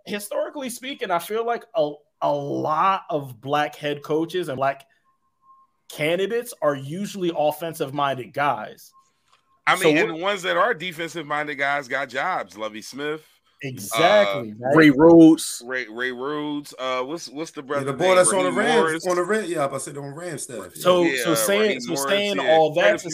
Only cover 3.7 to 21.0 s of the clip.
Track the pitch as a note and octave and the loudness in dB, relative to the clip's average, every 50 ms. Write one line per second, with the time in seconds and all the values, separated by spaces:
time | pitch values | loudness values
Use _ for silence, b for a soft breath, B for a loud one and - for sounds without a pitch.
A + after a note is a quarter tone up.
3.7 | - - D3 D3 D3 C#3+ - - D3+ D#3 E3 E3 F3 F#3 E3+ D#3 C3 B2+ C3+ C#3 | -4 -6 -6 -6 -6 -6 -4 -2 -2 -2 -2 -2 -4 -6 -6 -6 -4 -2 -2 -2
4.7 | C3+ - - _ _ _ _ _ _ _ _ _ _ _ _ _ _ _ _ _ | -2 -4 -10 _ _ _ _ _ _ _ _ _ _ _ _ _ _ _ _ _
5.7 | _ _ _ - - - D3+ D#3 F3 F#3 G3 G3 A#3 A#3 A#3+ - - - - D3+ | _ _ _ -18 -8 -4 -2 0 0 0 0 -2 -2 -4 -6 -8 -8 -4 -2 -2
6.7 | C#3+ C3+ C3+ C3+ D#3+ F#3 G3+ - - G3+ F3+ E3+ D#3+ - D3 D3+ C#3+ - E3+ E3 | -2 -2 -6 -10 -8 -8 -8 -8 -6 -4 -4 -4 -2 0 -2 -2 -2 -4 -6 -10
7.7 | D#3+ D#3+ D#3 C3+ C3+ D3 C#3+ C#3 C3+ B2+ A#2 F#2+ - C3+ C#3+ C#3+ B2 G#2+ G#2 - | -6 -6 -6 -6 -2 -2 -2 -2 -2 -4 -8 -8 -4 -2 0 0 -2 -2 -6 -12
8.7 | - - - - _ _ _ _ _ _ _ _ _ _ _ _ _ _ _ D3 | -16 -20 -20 -20 _ _ _ _ _ _ _ _ _ _ _ _ _ _ _ 0
9.7 | D#3+ F#3+ F#3 D#3+ D3+ D#3 - E3 E3 D#3+ F3 G3 G#3 F#3+ E3+ F3+ F3 E3+ G3 A#3+ | 2 4 4 4 4 4 2 0 -2 -4 -2 -2 -2 -2 -2 -2 0 2 2 0
10.7 | A#3 D#3 E3+ F#3 D#3+ D3+ E3+ D#3+ D3 E3+ D3+ D3 D3+ D3 D3+ D3 C#3+ C3+ C#3 C#3 | 0 -2 -6 -8 -8 -8 -8 -8 -8 -10 -8 -4 -4 -4 -4 -6 -4 -2 -2 -2
11.7 | C#3+ C#3+ C#3 A#2+ C3 C3 C#3 B2+ A#2 C3+ D3 F3+ F#3 D3 A2 F#2 - G#2 A2 G#2+ | -2 -2 -4 -4 -4 -4 -4 -4 -4 -4 -2 -2 -2 -4 -6 -8 -10 -10 -10 -8
12.7 | G#2+ A2 G2 - - C3+ D3 D3 D3+ D#3 - _ _ _ _ _ _ _ C#3+ C3+ | -8 -10 -14 -14 -12 -8 -8 -8 -8 -8 -12 _ _ _ _ _ _ _ -14 -12
13.7 | B2+ - G2 G2 A2+ A2+ D#3+ F3+ G#3 G#3 G3+ G2+ G2 G2 A#2 G#2+ G#2+ G#2+ A#2+ C3 | -12 -10 -8 -4 0 2 2 4 4 4 4 2 0 -4 -6 -10 -12 -8 -2 4
14.7 | C#3+ D#3+ D#3 D3+ C3 C3 D#3 E3+ E3+ E3 E3 D#3+ D#3+ D#3 - - - - A#2+ A#2+ | 6 8 8 8 8 8 8 10 10 12 10 10 8 6 2 -6 -10 -10 -10 -8
15.7 | C3 B2+ A#2+ G#2+ G#2+ A#2 B2 B2+ B2+ A#2+ B2+ C#3+ D3+ D3 D3 D3 D3 D3 D3 - | -6 -6 -6 -8 -8 -6 -6 -6 -6 -6 -8 -6 -6 -6 -6 -6 -8 -8 -10 -12
16.7 | - - C3 C3 B2+ B2+ B2+ C3+ D#3+ E3+ - - B2 C#3+ E3 D#3+ - D3+ C#3 C#3 | -12 -10 -6 -6 -4 -4 -4 -6 -8 -10 -12 -12 -12 -12 -12 -12 -12 -14 -10 -6
17.7 | D3 C#3+ C3+ C#3 C3+ B2 E3+ F#3 F#3 F3+ F3+ F3+ G3 F#3+ F#3 F3+ F3 F#3+ G#3+ A#3+ | -6 -4 -4 -4 -2 0 2 4 6 6 6 4 4 2 0 0 0 0 0 2
18.7 | A#3 - - D#3+ D#3 E3 E3+ F3+ F3+ F3 F3+ F3 G#3 A3 G3+ E3 E3+ D#3 C#3+ C3+ | 4 4 2 2 0 -2 -2 0 0 0 0 0 0 -2 -2 -2 -2 -2 -2 -2
19.7 | C#3 C3+ - E3 D3 C#3+ C#3+ C#3 C#3 D#3 F3 F3+ D#3 B2 - - B2 G#2+ F#2+ F2+ | -4 -6 -8 -10 -10 -10 -12 -12 -12 -12 -10 -10 -10 -10 -10 -10 -12 -12 -12 -14
20.7 | - - - F3+ F3+ F3+ | -14 -2 2 4 4 4